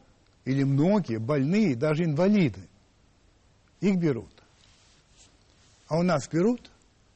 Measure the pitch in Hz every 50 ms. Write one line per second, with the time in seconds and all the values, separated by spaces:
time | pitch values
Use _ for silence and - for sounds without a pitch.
0 | _ _ _ _ _ _ _ _ - 127 135 139 139 135 139 135 151 185 208 214
1 | 160 - 110 110 110 117 151 143 131 147 185 214 220 170 127 117 143 151 151 147
2 | 175 165 147 147 180 202 208 208 170 123 98 98 - - _ _ _ _ _ _
3 | _ _ _ _ _ _ _ _ _ _ _ _ _ _ _ - 165 202 196 180
4 | 170 156 127 110 98 - - _ - _ _ _ _ _ _ _ _ _ _ _
5 | _ _ _ _ - - _ _ _ _ _ _ _ _ _ _ _ - 151 165
6 | 175 180 170 139 - - - 160 180 226 247 240 - - _ _ _ _ _ _
7 | _ _ _